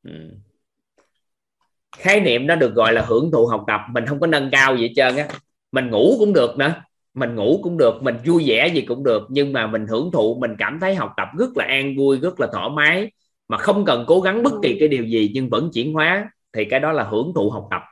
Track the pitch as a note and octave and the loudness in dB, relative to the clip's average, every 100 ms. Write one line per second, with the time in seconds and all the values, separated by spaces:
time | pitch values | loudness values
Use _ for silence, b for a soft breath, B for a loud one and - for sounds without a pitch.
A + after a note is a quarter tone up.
0 | E2+ D#2+ D#2+ G2+ G2+ _ _ _ _ _ | -18 -18 -18 -20 _ _ _ _ _ _
1 | _ _ _ _ _ _ _ _ _ - | _ _ _ _ _ _ _ _ _ -6
2 | F#3 G#3 F#3 A#2+ C#3 E3 B2+ G#2+ A2+ A2+ | 2 2 4 2 2 2 2 4 4 2
3 | A2+ A#2 D#3+ B2+ A#2 A2 G#2+ G#2+ A#2+ A#2+ | 2 0 2 2 2 2 -2 -4 -2 -6
4 | A#2 C#3+ E3 D3+ C3+ C#3 C3+ B2+ A2+ A#2 | -4 -2 0 0 2 2 4 2 0 2
5 | C3 C3 D3 - _ _ _ C3 B2 G#2+ | 2 0 -6 -12 _ _ _ -4 0 2
6 | D#3 B3+ G#3 F3 A#2+ C3+ C#3+ E3 - _ | 4 4 2 2 -2 0 -2 -2 -12 _
7 | _ C3 A#2+ A#2 G#2 F3 F3+ E3+ A#2 A2+ | _ -6 -6 -2 0 0 -2 2 2 2
8 | C3 A#2 C3+ E3+ C#3+ A2+ D#3+ E3 - B2 | -4 -4 0 2 4 2 2 0 -4 -2
9 | C3+ G#2+ G#2 C3+ C#3+ C#3 A2 A2 G#2+ A2+ | 0 0 0 -2 0 -2 -2 -4 -2 -4
10 | E3+ D3+ A2 B2 A#2+ G#2 G#2 D#3 F#3+ G3 | -2 0 0 0 -6 -4 -6 -2 -2 -2
11 | G#2+ - F#2+ D3 A3+ C3+ G2+ C3+ C#3 C#3 | -4 -6 -6 -4 -4 -2 -2 -2 -2 0
12 | C#3 C3+ E3 F3+ A#2+ G#2 G#2 D3 D3+ F3+ | 2 2 -2 -4 -4 -4 -6 0 0 0
13 | A3 _ _ _ _ A2 - G3 G3 A#2+ | -4 _ _ _ _ -2 0 2 2 0
14 | A#2+ F3+ F#3 G#3+ A#3+ G#3+ C3+ G#2+ D#3 C3+ | 4 4 4 0 0 0 -2 2 2 2
15 | A2+ A2+ G#2+ B2 B2+ G#2+ D#3+ A#2 C3+ D#3 | 0 0 0 -2 -2 -2 -2 -4 -4 0
16 | D#3+ F#3+ G#3+ _ _ A2+ G#2 C3 D3+ D3+ | 0 0 -4 _ _ -6 -2 0 0 -2
17 | G#2 A2 D3 F3 G#2 A2+ - F#2 - | -2 -2 -2 -2 -2 -4 -8 -8 -8